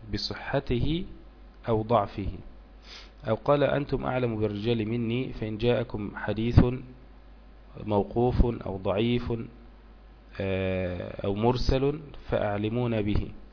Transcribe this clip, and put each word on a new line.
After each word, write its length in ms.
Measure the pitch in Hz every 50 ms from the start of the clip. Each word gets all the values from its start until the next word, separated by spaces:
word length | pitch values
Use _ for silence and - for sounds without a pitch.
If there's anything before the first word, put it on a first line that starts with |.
| - 110 101
بصحته 920 | 101 - - 104 - - - - 139 139 - 131 117 117 135 156 170 196 - - - - - - - - - - - - -
أو 120 | 117 110
ضعفه." 480 | 110 110 117 110 101 101 - - 98 - - - - - - - - - - - - - - - - - - - - -
أو 60 | 110
قال: 280 | 107 - - 143 143 143
"أنتم 420 | 131 135 139 143 - - 127 135
أعلم 300 | 135 127 127 127 120 113
بالرجال 520 | 107 107 107 104 104 101 117 120 117 107 104
مني، 460 | 113 120 120 110 113 123 127 - -
فإن 240 | - - 107 110 104
جاءكم 540 | 113 120 120 120 120 - - 110 104 95 -
حديث 500 | - - - 107 104 113 120 117 - - 123 127 123 - - - - - - - - - - - - - - - - - - - - -
موقوف 600 | 107 107 101 98 98 - 117 120 123 120 - -
أو 320 | 120 113 - - - 95 95
ضعيف، 560 | 95 101 90 101 113 120 120 120 113 - 117 117 117 120 - - - - - - - - - - - - - - - - - -
آه، 840 | 98 95 95 95 95 92 92 92 92 90 90 87 101 104 - - -
أو 100 | 101 101
مرسل، 640 | 101 110 117 127 127 - - 135 131 131 139 147 156 156 - - - - -
فأعلمونا 720 | - 110 - 104 101 101 104 107 110 120 123 120 117 110
به." 260 | 104 104 104 101 101 - - - - -